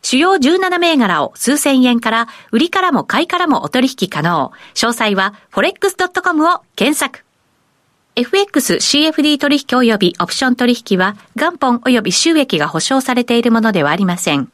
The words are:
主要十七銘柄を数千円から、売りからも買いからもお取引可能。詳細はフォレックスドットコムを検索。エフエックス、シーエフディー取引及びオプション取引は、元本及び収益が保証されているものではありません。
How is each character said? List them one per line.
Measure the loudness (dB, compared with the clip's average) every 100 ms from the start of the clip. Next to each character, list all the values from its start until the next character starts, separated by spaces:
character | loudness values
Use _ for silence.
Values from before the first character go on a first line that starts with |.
主 | -2 0
要 | 2 2
十 | 2 2
七 | 0 0
銘 | 0 2
柄 | 2 0
を | -2 -4
数 | -2 0
千 | 2 2
円 | 4 2
か | 0
ら、 | -2 -2 -10 -4
売 | -2
り | 0
か | 0
ら | 0
も | -2
買 | -2 -2 -2
い |
か | -2
ら | 0
も | 0
お | 0
取 | 0 -2
引 | -2 -6
可 | -2
能。 | -2 0 -2 -8 -14
詳 | -4 -2
細 | 0 0
は | 0 -2 -4 _
フ | -2
ォ |
レ | -2
ッ | 0
ク | -4
ス | -2
ド | -4
ッ |
ト | -2
コ | -2
ム | 0 2
を | 0 _ -2
検 | 0 0
索。 | -4 -8 _ _ _ _ _ _ _ _ _ -6
エ |
フ | 0 0
エ |
ッ | 0
ク | -2
ス、 | 0 -2
シ | 0 0
ー | 0
エ |
フ | 0
デ | 0
ィ | 0
ー |
取 | 0 0
引 |
及 | 0 0 2 2
び | 0 -2
オ | -6
プ |
シ | -2
ョ | -2
ン | 0
取 | 0 0 -2
引 | 0
は、 | 0 -4 -14 -4
元 | -2 0
本 | 0 0
及 | 2 0
び | 0
収 | 0 2
益 | 2 0 -2
が | -2
保 | -4
証 | -2 -2
さ | 0
れ | -2
て | 0 0
い |
る | 2
も | 2
の | 2
で | 0
は | 0
あ | 0
り | 0
ま | -2
せ | -2 -2
ん。 | -4